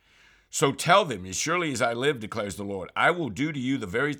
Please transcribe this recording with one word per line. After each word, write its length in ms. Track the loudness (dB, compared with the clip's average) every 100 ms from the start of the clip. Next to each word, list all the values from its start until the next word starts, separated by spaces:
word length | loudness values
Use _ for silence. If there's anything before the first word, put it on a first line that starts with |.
| _ _ _ _ _
So 240 | 0 2
tell 320 | 2 4 6
them, 220 | 6 -2 -6
as 100 | -4
surely 360 | 0 0 0
as 100 | 0
I 100 | 0
live, 260 | 2 0 -2
declares 380 | -4 -6 -6 -6
the 80 |
Lord, 260 | -8 -8 -6 2
I 140 | 2
will 200 | 2 -2
do 220 | -2 -2
to 80 | -2
you 160 | -2 -2
the 100 | -2
very 300 | -2 -2